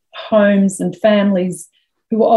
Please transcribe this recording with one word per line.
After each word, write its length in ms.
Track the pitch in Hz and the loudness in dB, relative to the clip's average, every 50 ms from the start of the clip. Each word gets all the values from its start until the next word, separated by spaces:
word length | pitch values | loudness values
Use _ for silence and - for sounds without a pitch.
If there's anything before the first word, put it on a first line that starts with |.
| _ _ - | _ _ -20
homes 680 | - - - 220 214 202 202 202 196 196 190 190 - | -18 -6 -2 0 2 2 2 2 2 0 0 -2 -4
and 140 | 180 180 170 - | -6 -8 -4 -2
families 720 | - 214 208 202 196 202 196 180 180 185 170 - - - _ _ _ _ _ _ _ _ | 0 0 2 2 2 0 0 -2 -2 -4 -6 -10 -14 -20 _ _ _ _ _ _ _ _
who 80 | 226 214 | -2 0
were 80 | 220 - 240 | 2 2 2